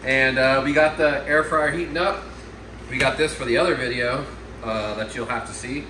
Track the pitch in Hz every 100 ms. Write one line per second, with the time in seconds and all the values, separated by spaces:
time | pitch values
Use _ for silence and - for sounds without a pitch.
0 | 127 135 131 127 131 135 135 147 156 160
1 | 151 143 143 151 151 156 151 165 160 156
2 | 180 - - - - - - - - 127
3 | 135 131 156 - 123 123 180 139 127 120
4 | 120 131 139 - - - 113 110 107 107
5 | 107 123 117 117 - - 123 143